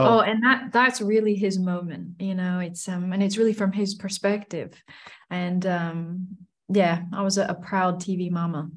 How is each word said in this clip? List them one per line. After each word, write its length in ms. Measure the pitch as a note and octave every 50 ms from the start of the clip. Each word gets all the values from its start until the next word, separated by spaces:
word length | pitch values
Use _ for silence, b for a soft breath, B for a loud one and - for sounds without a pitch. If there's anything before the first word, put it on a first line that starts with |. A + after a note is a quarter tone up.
| C3
Oh, 160 | A3+ A#3 A3
and 220 | - G3+ A3 A3
that, 300 | A#3+ B3+ C4 B3+ C4 G3+
that's 280 | - A#3+ B3+ B3+ B3 -
really 340 | G#3 G3+ A3 A3 G#3+ G#3+ G3+
his 220 | F#3+ G#3 F#3+ F#3+ F#3
moment, 600 | F#3 F3+ F3 F3+ F3+ E3 C#3 - - F3+ F3 E3+
you 140 | G3 F#3+ F#3
know, 240 | F#3 F#3 F3+ F3+ F3+
it's, 280 | F3+ E3+ F3 - - F#3+
um, 240 | F3+ F3+ F3+ F#3
and 100 | F3+ G3
it's 140 | G3+ G3 G3 A3
really 140 | A3+ A3 G#3+
from 180 | G#3+ G3 F#3+
his 220 | F#3+ G#3 G3+ G3 G3+
perspective. 800 | - - F#3+ - - - G3 G#3 G#3 - - F3 D#3 - - - _ _ B B B B B B B B B
And, 340 | F3+ F3+ F3+ F3+ F3+ F3+ F#3+
um, 600 | F#3 F3 F3 E3+ E3 E3 E3+ E3+ E3 F3 F#3 F#3 F#3+ - - - _ _ _ _ -
yeah, 340 | F#3+ G3+ F3+ E3+ E3+ E3+ F3 F3
I 100 | G3+ G3+
was 160 | G3 G3 G3 G3
a, 60 | -
a 80 | - F3+
proud 460 | - - - G3+ F#3 F#3 F3+ F3 F3+
T 160 | - G3 F#3
V 140 | F3+ F3+ F3
mama 380 | F3 E3+ E3+ E3+ D#3+ D3 D3+ E3 -